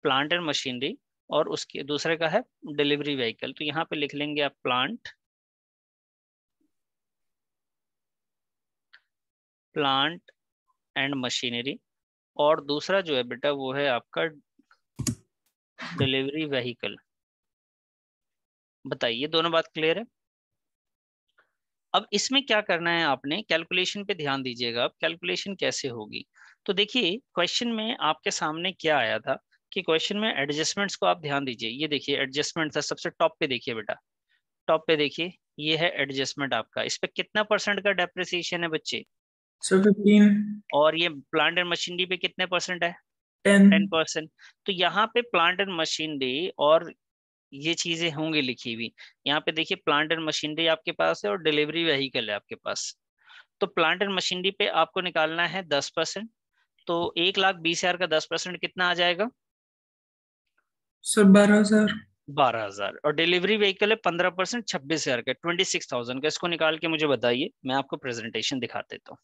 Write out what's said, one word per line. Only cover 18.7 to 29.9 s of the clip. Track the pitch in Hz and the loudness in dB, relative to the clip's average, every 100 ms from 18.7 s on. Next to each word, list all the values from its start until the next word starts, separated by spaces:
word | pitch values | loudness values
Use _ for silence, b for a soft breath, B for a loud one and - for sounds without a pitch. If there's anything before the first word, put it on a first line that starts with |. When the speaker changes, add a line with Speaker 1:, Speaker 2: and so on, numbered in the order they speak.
| _ | _
Speaker 1:
बताइए, | 139 131 123 117 151 | -10 -4 -2 -2 -2
दोनों | 160 170 | 0 2
बात | 165 160 | 0 -2
क्लियर | 160 156 165 | -2 0 0
है? | 233 _ _ _ _ _ _ _ _ _ _ _ _ _ _ _ _ _ _ | -4 _ _ _ _ _ _ _ _ _ _ _ _ _ _ _ _ _ _
अब | 185 214 | -2 0
इसमें | 202 - 269 269 | -2 0 0 2
क्या | 214 | 0
करना | 208 170 170 | 2 0 2
है | 170 | 2
आपने, | 160 135 139 156 | 2 0 -2 -4
कैलकुलेशन | 110 165 165 180 180 202 | 0 -2 0 -2 -2 -4
पे | 202 | -6
ध्यान | 185 143 135 | -4 -2 -2
दीजिएगा। | 127 120 123 117 | -4 -4 -4 0
अब | 143 _ | -2 _
कैलकुलेशन | 160 170 175 180 202 | -6 -4 -4 -4 -6
कैसे | 190 135 123 139 | -4 -2 -2 -6
होगी, | 120 107 117 - b b b | -8 -10 -12 -16 b b b
तो | - | -4
देखिए | 190 214 254 202 214 _ | -2 0 0 0 -2 _
क्वेश्चन | - 175 - 240 | -2 -2 -2 -4
में | 226 220 - | -4 -4 -2
आपके | 151 156 202 | -2 0 -4
सामने | 185 160 160 180 | -4 -4 -4 -6
क्या | 180 160 147 | -4 0 2
आया | 113 110 | 2 -2
था | 117 139 _ _ _ | -4 -6 _ _ _
कि | 196 | -8
क्वेश्चन | 175 | 0